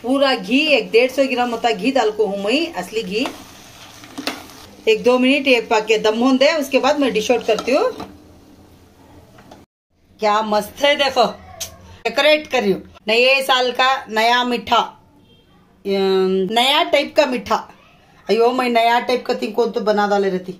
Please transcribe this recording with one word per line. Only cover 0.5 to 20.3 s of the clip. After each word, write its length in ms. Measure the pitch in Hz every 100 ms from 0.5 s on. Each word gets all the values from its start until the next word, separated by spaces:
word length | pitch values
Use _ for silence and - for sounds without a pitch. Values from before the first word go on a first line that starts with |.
| 262 311
एक 220 | 262 196
डेढ़ 200 | 220 254
सौ 140 | 269
ग्राम 260 | 269 240 240
होता 200 | 226 240
घी 200 | 208 220
डाल 180 | 262 214
को 140 | 214 208
हूँ 180 | 196
मैं, 280 | 202 269 330
असली 280 | 180 175 214
घी। 240 | 190 208 277 - - - - - - - - - - - - - - - -
एक 140 | 214
दो 160 | 190 254
मिनट 280 | 254 285 285
ये 140 | 247
पके 360 | 226 220 214 214
दम 180 | 214 220
होने 200 | 254 254
दे, 140 | 277
उसके 240 | 320 262 254
बाद 200 | 254 302
मैं 120 | 262
dish 180 | 214 -
out 160 | 240 -
करती 260 | 214 -
हूँ। 180 | 285 494 - - - - - - - - - - _ - - - - - - - _ _ _ _ _
क्या 200 | 214 208
मस्त 380 | 220 214 - -
है 120 | 285 294
देखो, 280 | 269 262 214 - - - - - - -
Decorate 420 | 233 226 285 302 302
कर 160 | 254
रही 100 | 208
हूँ। 100 | 170 - - -
नए 320 | 226 254 269
साल 280 | 262 254 254
का 220 | 247 262 262 -
नया 320 | 214 226 247
मीठा, 320 | 247 240 - 226
अम, 1700 | - - _ _ _ _ _ _ _ _ 196 196 190 190 190 190 185
नया 320 | 226 254 294
type 300 | 320 285 285 -
का 100 | 285
मीठा। 300 | 247 - 226 - - _ _ _ _ -
अयो 220 | 214 233
मैं 160 | 254 247
नया 280 | 233 233 240
type 240 | 240 247 -
का 80 |
थी 180 | 247 240
cone 180 | 208 233
तो 100 | 240
बना 240 | 208 208 208
डाले 200 | 202 196